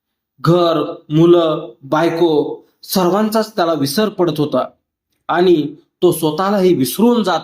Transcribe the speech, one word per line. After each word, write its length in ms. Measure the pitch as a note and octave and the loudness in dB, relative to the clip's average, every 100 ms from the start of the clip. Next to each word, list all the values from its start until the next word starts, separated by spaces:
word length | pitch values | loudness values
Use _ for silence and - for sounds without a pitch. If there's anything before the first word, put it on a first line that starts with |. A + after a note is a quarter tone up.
| _ _ _ _ | _ _ _ _
घर, 520 | C#3 F3 E3+ D#3+ D3 - _ | 0 2 2 0 -4 -8 _
मुलं, 680 | D3+ E3+ F3 E3 D#3 - - | 2 4 4 2 -2 -8 -18
बायको, 800 | C#3 D3+ E3+ E3 F3 D3+ C#3 - _ _ | -4 -2 0 0 0 0 -2 -6 _ _
सर्वांचाच 760 | - G3 F3+ F#3+ A3 A3 G#3+ - | -6 -2 0 0 0 -2 -4 -4
त्याला 160 | E3 | -2
विसर 360 | D#3+ C3+ G#3 G#3+ | -2 -2 -2 -2
पडत 300 | - F3 D3+ | -2 -4 -2
होता 300 | C#3+ D#3 - - _ _ _ _ - | -2 -2 -4 -10 _ _ _ _ -6
आणि 460 | D#3 F#3 E3 C#3+ - _ _ | 0 2 2 0 -8 _ _
तो 100 | F3+ | 0
स्वतःलाही 600 | E3 D#3+ D3+ F#3+ G#3 F#3 | 0 -4 -2 -2 0 0
विसरून 480 | D3+ B2+ - A3+ A#3+ | 0 -2 0 0 2
जात 180 | G#3 E3 | 0 -4